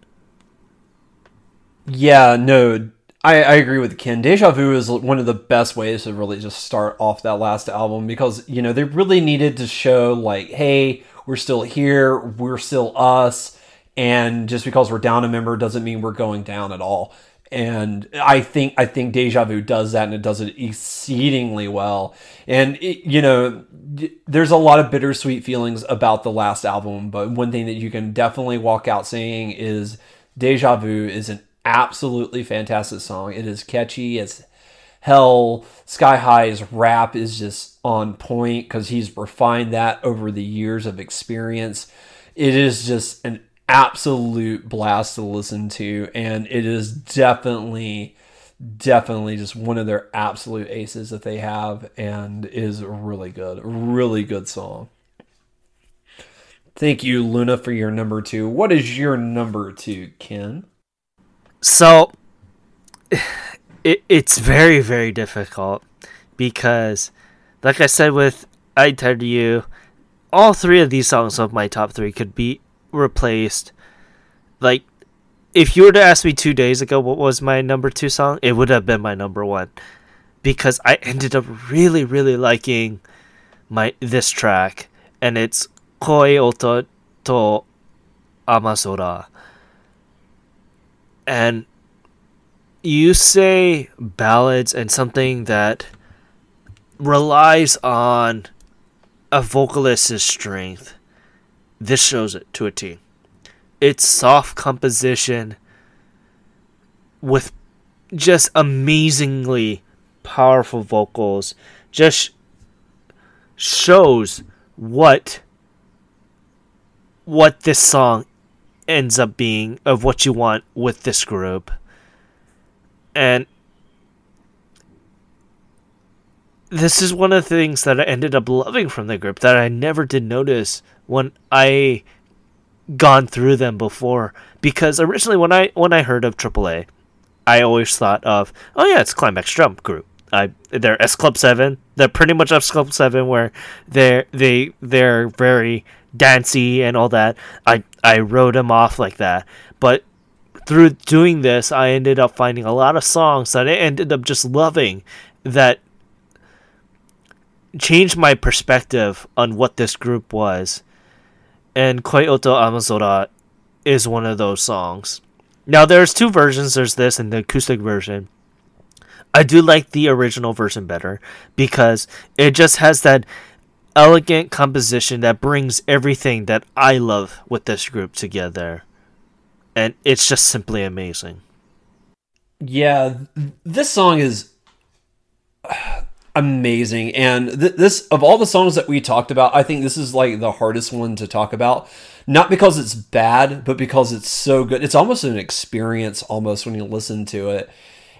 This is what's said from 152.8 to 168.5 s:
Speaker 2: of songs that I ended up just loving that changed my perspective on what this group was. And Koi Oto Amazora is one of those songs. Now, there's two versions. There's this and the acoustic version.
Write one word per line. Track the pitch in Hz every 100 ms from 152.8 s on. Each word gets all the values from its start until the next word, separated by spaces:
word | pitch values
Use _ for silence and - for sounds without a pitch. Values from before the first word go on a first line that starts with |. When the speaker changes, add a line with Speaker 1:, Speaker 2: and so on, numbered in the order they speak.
| 131 160
Speaker 2:
of |
songs | - 165 156 139 123
that | 127 135
I |
ended | 185 160 139 151
up | 139
just | 123 139
loving | 123 139 160 160 110 95 - - - _
that | 131 135 127 - _ _ _ _ _ _ _ _ _ _ _ _ _ _ _ _ _ _ _ 147
changed | - 165 185 170
my | 151
perspective | 131 123 - - 127 - 123 104 98 - -
on | 117 110
what | 127 -
this | 113 -
group | 120 120 -
was. | 107 104 92 92 - _ _ _ _ _ _ _ _ _
And | 127 131 123
Koi | - 147 156
Oto | 131 131
Amazora | 127 113 117 110 107 101 98 101 _ _ _ _ _
is | 147 131 117
one | 113
of | 113 107
those | 101 98
songs. | - 98 87 92 - - _ _ _ _ -
Now, | 151
there's | 156 180 175
two | - 233
versions. | 185 143 131 139
There's | 135 123
this | - 123 -
and | 107
the | 110
acoustic | - 135 - 113
version. | 107 101 104 101 95 _ _